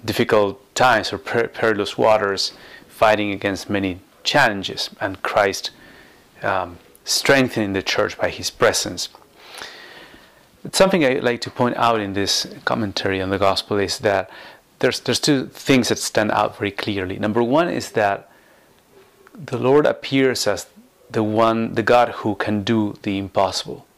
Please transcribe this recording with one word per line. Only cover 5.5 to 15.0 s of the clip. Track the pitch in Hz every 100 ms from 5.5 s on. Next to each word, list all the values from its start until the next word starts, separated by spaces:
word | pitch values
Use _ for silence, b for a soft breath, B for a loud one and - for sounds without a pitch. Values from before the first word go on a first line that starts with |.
| 95 - B B B B B B _
um, | 104 95 87 87 _ _ -
strengthening | - - 135 127 - 104
the | 95
church | - - 101 -
by | 90
his | - 90
presence. | - 113 92 - 87 - - _ _ B B B B B B B B B B B _
But | - -
something | 190 185
I | 139 131
like | 123 120
to | -
point | - 120 120
out | 117 113
in | 101
this | 98 95 - - - -
commentary | 120 107 92 101 95
on | 92
the | 98
gospel | 98 95 - 104
is | 95 -
that | 107 98 92 B B B _ _
there's, | 127 117